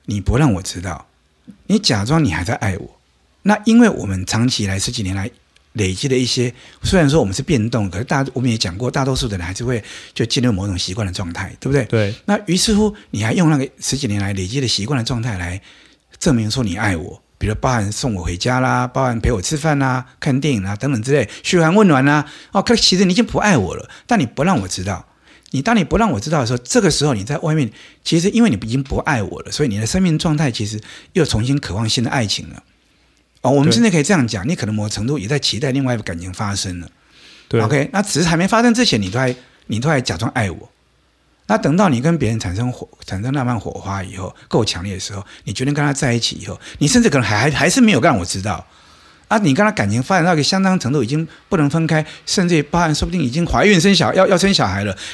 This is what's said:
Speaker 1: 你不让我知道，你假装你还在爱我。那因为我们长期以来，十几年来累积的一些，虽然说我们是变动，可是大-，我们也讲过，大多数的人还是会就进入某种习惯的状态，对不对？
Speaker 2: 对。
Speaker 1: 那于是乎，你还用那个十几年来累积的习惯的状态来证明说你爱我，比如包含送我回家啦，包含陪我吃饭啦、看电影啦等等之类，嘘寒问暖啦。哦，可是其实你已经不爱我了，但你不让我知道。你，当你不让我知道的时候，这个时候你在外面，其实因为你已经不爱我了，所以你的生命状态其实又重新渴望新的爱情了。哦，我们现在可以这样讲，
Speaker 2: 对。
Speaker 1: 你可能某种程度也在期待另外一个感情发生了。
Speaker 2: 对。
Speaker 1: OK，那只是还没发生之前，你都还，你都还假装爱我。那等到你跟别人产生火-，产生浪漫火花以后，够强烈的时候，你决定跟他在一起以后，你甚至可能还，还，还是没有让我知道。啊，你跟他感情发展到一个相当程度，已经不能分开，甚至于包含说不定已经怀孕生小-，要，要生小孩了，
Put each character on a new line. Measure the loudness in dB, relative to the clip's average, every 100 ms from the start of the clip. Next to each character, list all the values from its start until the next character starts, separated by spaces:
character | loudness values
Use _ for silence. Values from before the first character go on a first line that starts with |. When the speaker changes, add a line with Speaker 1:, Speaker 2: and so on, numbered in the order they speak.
| -6
Speaker 1:
你 | -4
不 | 0 4
让 | 4
我 | 2
知 | -4 -8
道， | -8 -10 -14 _ _ _ -20 -12 -2
你 | 0
假 | 2 0
装 | 2 2
你 | 2
还 | 0
在 | -4 -2
爱 | -2 -4
我。 | -8 _ _ _ _ _
那 | 0 0
因 | 4 6
为 | 6
我 | 4
们 | -2 -4 -2
长 | 0 0
期 | 0
以 | -2
来， | -2
十 | -4
几 | -4
年 | -4
来 | -4 -6 -10 _ _ _
累 | -4 -2
积 | -2 0
的 | 0
一 | 0
些， | 0 -2 -4 -18 -8
虽 | 0 4
然 | 4
说 | 4
我 |
们 | 2
是 | -2
变 | 0 0 2
动， | 0 -2
可 | -4
是 |
大-， | -2 -2 -2
我 | -2
们 | 0
也 | 0
讲 | -2 -4
过， | -4
大 | -2
多 | -2
数 | -2 -4
的 | -4
人 | -6
还 |
是 | -6
会 | -4 -4 -6 -16 -12
就 | -4 -2
进 | 0
入 | 0
某 | 0 -2
种 | -4
习 | -4
惯 | -4 -4
的 |
状 | -4 -8
态， | -8 -10 -8
对 | -2
不 |
对？ | 0
Speaker 2:
对。 | 0 0 0 -4
Speaker 1:
那 | -2 -2 0
于 | -2
是 | 2
乎， | 2 2 -2 -8
你 | -4
还 | -2
用 | 2 2
那 | 2
个 | -2 -6
十 | -6 -4
几 | -2
年 | -2
来 | -2
累 | -4
积 | -4 -4
的 | -2
习 | -2
惯 | -2 -2
的 |
状 | -2 -4
态 | -4 -4
来 | -6 -8 -12 -20 _ _ _ -4
证 | 0
明 | 2 0
说 | -2
你 | -4 -2
爱 | -2 -4
我， | -6 -14 _ -6
比 | -4
如 | -2
包 | 0
含 | 0 -2
送 | -4 -4
我 | -4
回 | -4 -4
家 | 0 0
啦， | 2 0 -2
包 | -2
含 | -2 0
陪 | 0
我 | 0
吃 | -2 -2
饭 | 0 2
啦、 | 0 -2 -6 -6
看 | -2 0
电 | 0
影 | -2
啦 | -2
等 | -4 -2
等 | -2
之 | 0
类， | 0 0 -6
嘘 | 0 2
寒 | 4
问 | 6 6
暖 | 6
啦。 | 4 2 0 -8 -6
哦， | -2
可 | 2
是 | 2
其 | 4 4
实 |
你 | 4
已 |
经 | 2
不 | 2 2
爱 | 2 2
我 | 2 -4
了， | -14 -12 -2
但 | 0
你 | 0
不 | 0
让 | 0 0
我 | -2
知 | -6
道。 | -6 -6 -10 _ _ -20 _
你， | -4
当 | 0 0
你 |
不 | 2 2
让 | 2
我 | 0
知 | -2
道 | 0
的 | 0
时 |
候， | -2
这 | 0 2
个 | 2
时 | 2 0
候 |
你 | 0
在 | -2 -4
外 | -2
面， | 0 -2 -6 -20 _
其 | -2 0
实 | 2
因 | 4
为 | 2
你 | 2
已 | -2
经 | -4
不 | -2 -4
爱 | -2 -2
我 | -2 -8
了， | -8
所 | -4
以 | -2
你 | -2
的 | -2
生 | 0
命 | 2 2
状 | 0 0
态 | 0
其 | -2 -6
实 | -6 -12 -20 -6
又 | 0
重 | 0 0
新 | 0 -2
渴 | -2
望 | -4 -2
新 | -2
的 | 0
爱 | 0 -2
情 | -4 -8
了。 | -16 -20 _ _ _ _ _ _ _
哦， | 0
我 | 4
们 | 4
现 | 4
在 | 4
可 | 2
以 |
这 | 2
样 | 2 0
讲， | -2
Speaker 2:
对。 | -4
Speaker 1:
你 | -4
可 | -4
能 |
某 | -4 -4
种 |
程 | -4 -4
度 | -4
也 | -2
在 | -2
期 | -2 -2
待 | -2
另 | 0
外 | 0
一 | -2
个 |
感 | -4 -8
情 | -8
发 | -6 -6 -4
生 | -6 -8
了。 | -12 _ _ _ -20 -20 -2
Speaker 2:
对。 | 0
Speaker 1:
OK， | 2 2 0
那 | -2
只 | -2 0
是 | 2
还 | 2
没 | 2
发 | 4
生 | 4
之 | 4
前， | 2 2
你 | 0
都 | -2
还， | -2 -2 -10 _ -6
你 | -2
都 | 0
还 | 0
假 | 0 -4
装 | -4
爱 | -2 -2
我。 | -4 -14 _ _ _ _ _ _ _ -2
那 | 0
等 | 2 4
到 | 4
你 | 2
跟 | 2 2
别 | 0
人 | -2
产 | -4
生 | -4 -4
火-， | -6 -12 -18 -10
产 | -8
生 | -4
浪 | -2 -2
漫 | -2
火 | -6
花 | -10 -8 -8
以 | -8 -10
后， | -12 -12 -2
够 | 0
强 | 0 -4
烈 | -8
的 | -8
时 | -10
候， | -12 -14 -14
你 | -10
决 | -6
定 | -2
跟 | 0
他 | 0
在 | 0 0
一 | 0
起 | -2 -6
以 | -10
后， | -14 -12 -2
你 | 2
甚 | 4
至 | 4
可 | 2
能 | 2
还， | 0
还， | 0
还 | 2 2
是 | 4
没 | 4
有 | 6
让 | 4 2
我 |
知 | -2 -6
道。 | -4 -6 -10 _ -20 -20 -20 -16 -2
啊， | 0
你 | 2
跟 | 4
他 | 2
感 | 2 0
情 | 0
发 | 2 2
展 |
到 | 4
一 | 2
个 |
相 | 2 2
当 | 2 2
程 | 0
度， | -2
已 | 0
经 | -2 -4 -10 -4
不 | 0
能 | 2
分 | 2 0
开， | 0 -2 -8 -6
甚 | 0 2
至 | 2
于 |
包 | 2 0
含 | 0
说 | 0 -2
不 |
定 | -2
已 | -2
经 | -2 0
怀 | 4
孕 | 6 6
生 | 6
小-， | 4 4
要， | 4 4
要 | 4
生 | 2
小 | 2 2
孩 | 0
了， | -2 -4 -10